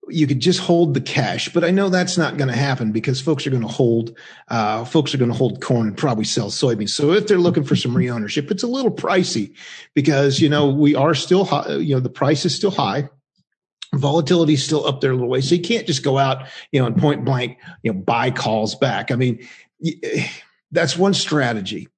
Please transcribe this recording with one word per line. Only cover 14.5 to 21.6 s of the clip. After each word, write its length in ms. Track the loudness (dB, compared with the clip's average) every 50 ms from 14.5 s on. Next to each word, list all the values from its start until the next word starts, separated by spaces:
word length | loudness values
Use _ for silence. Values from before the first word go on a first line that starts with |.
| 2
is 100 | 0 0
still 220 | 0 -2 0 0
up 140 | -2 -2 0
there 100 | 0 0
a 40 | 0
little 140 | 0 0 0
way. 120 | 0 -2
So 160 | 2 2 0
you 40 | 0
can't 280 | 2 0 -2 -2 0 -2
just 160 | -4 -2 0
go 140 | 0 2 2
out, 280 | 2 0 0 -4 -6 -16 -18 -20 -18 _
you 80 | 0 0
know, 80 | 0
and 100 | 2 0
point 280 | 2 2 2 0 0 -2
blank, 340 | -2 -2 -2 -2 -4 -8 _ -20 -20 -20 _ _
you 100 | -4 -4
know, 60 | -4
buy 320 | -2 -2 0 0 0 -2
calls 460 | -2 -2 -2 -2 0 0 -2 -2 -2
back. 340 | -2 -2 -2 -2 -4 -4 -4
I 60 | -2
mean, 280 | 0 0 0 -2 -4 -8 -20 -20 -20 -20 _ _ _
y-, 500 | -8 -6 -6 -6 -8 -6 -4 -4 -4 -6 -8 -14 -20 _ _ _ _ _
that's 260 | -2 0 0 0 0
one 180 | 2 2 2 2
strategy. 760 | 0 -2 -2 0 0 0 0 -2 -4